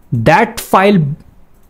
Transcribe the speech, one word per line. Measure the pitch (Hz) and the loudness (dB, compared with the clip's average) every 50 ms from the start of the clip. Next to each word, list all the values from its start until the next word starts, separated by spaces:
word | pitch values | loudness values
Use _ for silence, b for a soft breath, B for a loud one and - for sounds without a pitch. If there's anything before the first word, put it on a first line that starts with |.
| _ - - | _ -8 -6
that | 117 113 151 156 190 233 220 - - | -2 0 2 2 2 2 -2 -4 -10
file | - - - 196 190 208 214 185 151 139 156 - - - - - - - - _ _ _ | -8 -2 0 0 2 2 2 2 0 -2 -4 -8 -14 -20 -20 -20 -20 -20 -20 _ _ _